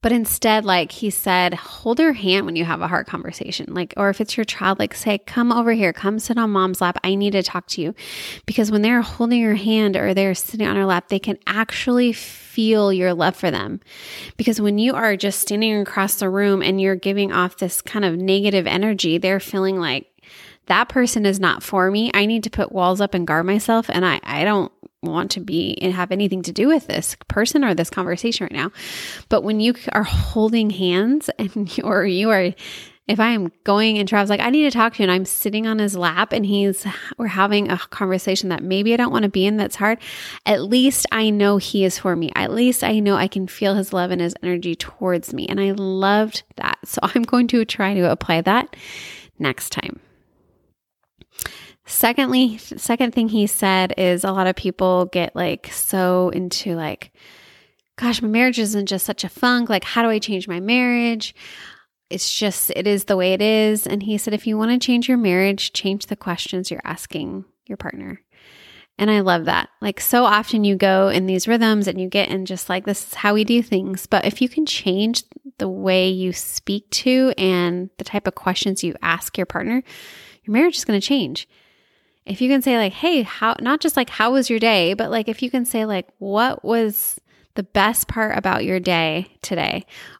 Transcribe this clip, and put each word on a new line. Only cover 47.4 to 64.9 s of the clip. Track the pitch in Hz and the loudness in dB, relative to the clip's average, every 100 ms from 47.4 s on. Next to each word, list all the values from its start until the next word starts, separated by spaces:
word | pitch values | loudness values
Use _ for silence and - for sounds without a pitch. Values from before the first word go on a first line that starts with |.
| 240 | 4
to | 240 226 | 2 0
try | - 196 | -2 -2
to | 202 175 | 2 2
apply | - - 165 | 0 0 0
that | 180 214 277 - - - - - - _ | 4 2 0 -10 -18 -16 -16 -18 -20 _
next | 147 - - | -4 -4 -8
time. | - - - _ _ _ _ _ _ _ _ _ _ _ _ - _ - - - _ - | -6 -8 -10 _ _ _ _ _ _ _ _ _ _ _ _ -20 _ -12 -12 -20 _ -8
Secondly, | - 233 240 262 254 254 220 | -2 0 2 2 4 2 0
second | - - - 233 254 | -14 -12 -4 0 0
thing | 240 226 | 0 0
he | 214 208 | 2 0
said | - 196 190 185 - | 2 2 2 2 0
is | 185 180 | 0 2
a | 190 | 0
lot | 190 185 | 0 0
of | 185 | 0
people | 190 180 185 180 180 | -4 0 2 2 2
get, | 180 170 - | 0 -4 -2
like, | 175 170 - | -4 -4 -8
so | - - 190 180 185 180 | -8 -4 0 2 2 2
into, | - 180 - - | -2 -4 -6 -4
like, | 170 156 104 - _ - - - - _ _ _ - | -4 -6 -8 -14 _ -20 -20 -20 -20 _ _ _ -6
"Gosh, | 240 226 | -2 -2
my | 233 | 0
marriage | 220 254 240 | 2 2 2
is | 214 208 | 0 -2
in | 196 | -2
just | 196 - | -4 -4
such | 202 190 | -6 -8
a | |
funk. | - 247 247 233 | -2 2 2 2
Like, | 202 | -2
how | - - | -2 0
do | 233 | 2
I | 220 | 0
change | 214 196 185 | -2 -6 -4
my | 175 | -6
marriage? | 190 247 247 240 233 233 214 - - - - - _ _ _ | 0 2 2 2 0 -2 -6 -14 -20 -20 -20 -20 _ _ _
It's | 185 - | -6 -4
just, | - 208 185 - - | -2 -2 -2 -4 -2
it | 190 | 0
is | 202 190 | 0 2
the | 196 | 2
way | 180 | 2
it | 190 | 2
is." | 208 220 214 214 - | 4 4 4 2 -2
And | 202 | -4
he | 202 208 | -2 -4
said, | - | -2
"If | 208 233 | -4 -2
you | 214 | -2
wanna | 220 247 | 2 2
change | 240 | 2